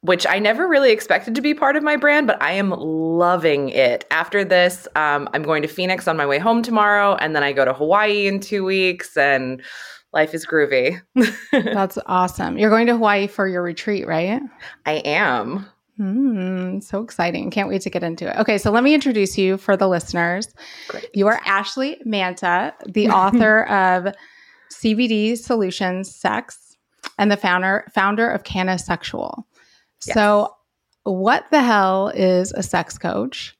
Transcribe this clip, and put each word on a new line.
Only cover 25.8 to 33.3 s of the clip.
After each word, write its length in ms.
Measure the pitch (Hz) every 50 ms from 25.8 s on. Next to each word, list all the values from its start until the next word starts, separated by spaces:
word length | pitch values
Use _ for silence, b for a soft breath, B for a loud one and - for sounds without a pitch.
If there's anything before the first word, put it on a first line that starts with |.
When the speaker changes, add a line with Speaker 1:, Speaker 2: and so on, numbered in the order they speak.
| 202 185 180 185 190 190 -
Speaker 2:
Sex, 600 | - - 185 214 220 254 - - _ _ _ _ _ _ _ _ _ - - _
and 160 | - 208 208 208
the 60 | 202
founder, 520 | - 190 180 180 185 190 196 208 - - _
founder 340 | 214 190 196 208 208 226 233
of 160 | - 208 -
Canna 340 | - - 185 185 185 185 175
Sexual. 680 | - - 175 165 - - - - - 50 - - - _ b b b b b b b b b _ -
Speaker 1:
Yes. 60 | - -
Speaker 2:
So 420 | 226 208 208 208 208 208 - - _ _ _ _ _ _ _ _ _ _
what 420 | 202 190 185 190 214 269 - - -
the 120 | 294 302 262
hell 460 | 240 226 208 190 190 190 190 196 208
is 440 | - - 190 185 185 180 185 196 -
a 100 | - 190
sex 360 | - - 175 170 - - -
coach? 580 | - 175 185 196 214 262